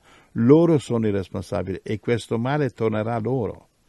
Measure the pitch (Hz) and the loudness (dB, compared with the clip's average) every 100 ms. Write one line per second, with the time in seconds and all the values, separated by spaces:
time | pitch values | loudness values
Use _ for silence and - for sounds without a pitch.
0 | _ - _ - 117 156 170 147 - 117 | _ -20 _ 0 6 6 6 2 0 -2
1 | 110 98 92 95 - 95 92 92 - 107 | 0 -2 -4 -8 -6 -6 -6 -8 -6 -6
2 | - 117 - 113 123 151 131 - 113 107 | -2 -4 -2 -4 -2 -2 -2 -2 -2 -2
3 | 107 117 110 131 95 - _ _ | -4 -4 -4 -4 -4 -8 _ _